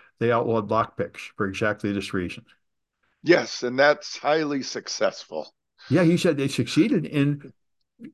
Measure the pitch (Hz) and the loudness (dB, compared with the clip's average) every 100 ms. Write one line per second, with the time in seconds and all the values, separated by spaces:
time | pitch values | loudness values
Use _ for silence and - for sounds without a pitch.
0 | _ - 117 117 113 113 101 110 113 - | _ -4 0 0 2 -2 0 0 -2 -4
1 | - - - - 98 95 107 104 104 101 | -8 -10 -14 -6 -6 -2 -2 -2 -2 -4
2 | - 98 87 - - _ _ _ _ _ | -4 -4 -6 -8 -20 _ _ _ _ _
3 | _ _ 139 170 113 - 123 131 147 147 | _ _ 2 4 2 -6 -4 4 4 4
4 | - - 143 160 147 139 120 117 - - | -2 -6 0 2 0 -4 -6 -10 -8 -2
5 | 101 - - 78 - _ _ _ - 151 | -2 -2 -10 -10 -10 _ _ _ -2 2
6 | 165 175 180 139 139 - 123 151 214 208 | 4 4 2 0 -2 -2 -2 2 2 2
7 | 156 147 143 143 - - _ _ _ _ | -2 0 0 -2 -8 -20 _ _ _ _
8 | - | -20